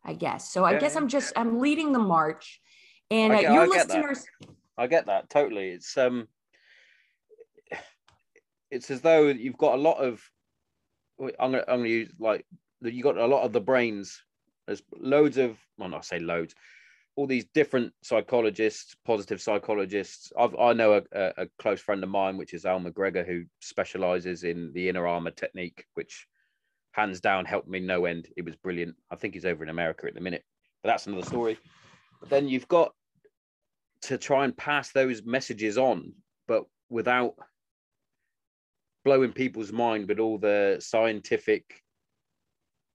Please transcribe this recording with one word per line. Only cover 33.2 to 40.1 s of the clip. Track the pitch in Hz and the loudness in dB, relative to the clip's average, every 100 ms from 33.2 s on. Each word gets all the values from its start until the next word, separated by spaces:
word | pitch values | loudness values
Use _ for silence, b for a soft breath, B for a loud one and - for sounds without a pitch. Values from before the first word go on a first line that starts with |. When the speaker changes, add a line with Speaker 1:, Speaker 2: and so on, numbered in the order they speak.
| _ _ _ _ _ _ _ - | _ _ _ _ _ _ _ -14
Speaker 2:
to | - 127 | -8 -6
try | - 135 | 0 2
and | 135 - | 2 -4
pass | 147 147 - | -4 -4 0
those | 135 131 110 | 0 0 -2
messages | 113 131 - 107 107 110 | -4 -4 -4 -4 -2 2
on, | 131 90 - - _ _ - | 2 0 -4 -18 _ _ -2
but | 110 - _ - | -2 -2 _ -8
without | 117 120 123 120 - - _ _ _ _ _ _ _ _ _ _ _ _ _ _ _ | -4 0 2 0 -6 -20 _ _ _ _ _ _ _ _ _ _ _ _ _ _ _
blowing | 139 135 120 | 4 4 4
people's | - 131 113 101 | 0 -4 -4 -8
mind | 113 117 107 | -2 0 0
with | 98 | -2